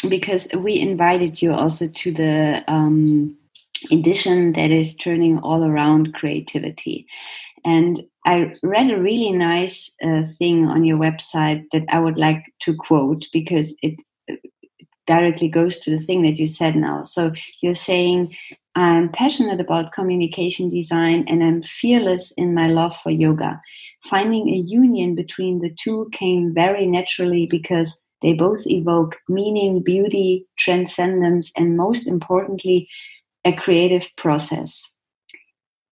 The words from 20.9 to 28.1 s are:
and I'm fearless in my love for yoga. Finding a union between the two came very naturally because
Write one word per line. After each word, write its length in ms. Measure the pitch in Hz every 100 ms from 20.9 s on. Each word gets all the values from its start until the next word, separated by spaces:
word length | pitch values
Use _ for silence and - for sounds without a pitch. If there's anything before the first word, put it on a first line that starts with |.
| 170 165 165 156
and 160 | 170
I'm 180 | 165 165
fearless 680 | 160 - 233 240 196 180 -
in 220 | - 180
my 140 | 170 165
love 280 | 165 165 -
for 140 | 165
yoga. 500 | 160 156 156 - - - - - _
Finding 460 | - 196 220 226 208
a 80 | 185
union 580 | 175 226 254 202 180 170
between 440 | 175 - 185 180
the 140 | 165
two 360 | 165 226 220 220
came 420 | - 185 180 175
very 320 | 165 180 202 190
naturally 640 | 180 180 - 180 175 170
because 540 | 170 160 170 165 - _